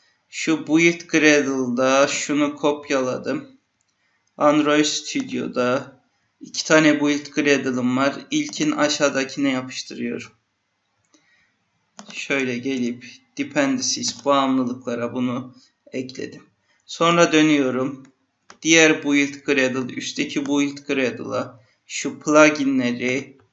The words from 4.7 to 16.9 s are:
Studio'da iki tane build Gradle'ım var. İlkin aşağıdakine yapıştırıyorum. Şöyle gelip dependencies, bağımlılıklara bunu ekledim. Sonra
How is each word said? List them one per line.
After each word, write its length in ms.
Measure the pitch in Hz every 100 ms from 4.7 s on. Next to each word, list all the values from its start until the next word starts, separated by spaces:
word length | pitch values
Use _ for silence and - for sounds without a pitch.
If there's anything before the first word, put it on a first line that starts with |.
| 147 151
Studio'da 1160 | - - 147 127 123 120 - 123 131 135 - _ _ _ _
iki 240 | - - -
tane 360 | 160 156 143
build 240 | 147 143 147
Gradle'ım 720 | - 147 139 135 123 123 127
var. 180 | 139 - -
İlkin 400 | 156 147 - 151
aşağıdakine 800 | 151 147 - 147 135 135 - 139
yapıştırıyorum. 800 | 131 127 - - - 120 120 - _ _ _ _ _ _ _ _ _ _ _ _ _ _ _ _ - -
Şöyle 440 | - - 139 131 120
gelip 480 | 123 135 120 120 - - _ -
dependencies, 880 | 143 147 139 127 - - 120 - 147
bağımlılıklara 880 | 139 135 131 123 123 - 117 120
bunu 420 | 127 123 123 123 - _ _ _
ekledim. 520 | 127 127 - - - - _ _ _
Sonra 460 | _